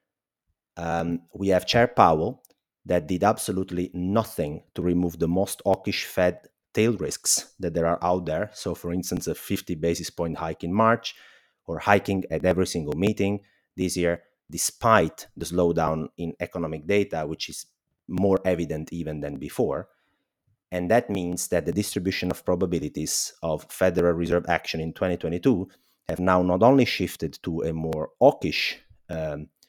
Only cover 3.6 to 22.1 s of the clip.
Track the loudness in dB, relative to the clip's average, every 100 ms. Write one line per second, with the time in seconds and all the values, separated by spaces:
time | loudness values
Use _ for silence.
3.6 | -4 -4 -6 -4 0 0 0 -4 -6 -6
4.6 | -10 -4 0 2 0 -2 -2 0 -2 -2
5.6 | -2 0 -2 -6 -6 0 0 0 -8 _
6.6 | _ 0 2 0 -4 -6 -2 -2 -4 -8
7.6 | -4 0 0 0 0 0 0 -4 -4 -8
8.6 | -8 -6 -4 -4 -4 -4 -4 -8 -4 -6
9.6 | -4 -2 0 -2 -4 -6 -4 -4 -6 -6
10.6 | -2 2 4 2 -2 -14 -18 _ _ _
11.6 | -10 -4 4 4 4 -2 -2 0 2 2
12.6 | 0 -2 -4 0 0 0 0 -2 -8 _
13.6 | _ -4 -2 0 0 0 -6 _ _ -6
14.6 | -6 0 6 6 6 -2 -16 -10 -4 2
15.6 | 2 4 0 0 -6 -8 -8 -6 -8 -6
16.6 | -6 -6 0 2 2 -2 -6 -8 -10 -12
17.6 | -16 _ _ _ -8 -2 2 2 2 0
18.6 | -2 -6 -8 -8 -6 -6 -6 -8 -8 -2
19.6 | -2 -2 -6 _ _ _ _ _ _ _
20.6 | _ -4 2 2 2 -2 -2 -4 -2 -2
21.6 | 0 -2 -2 -2 -2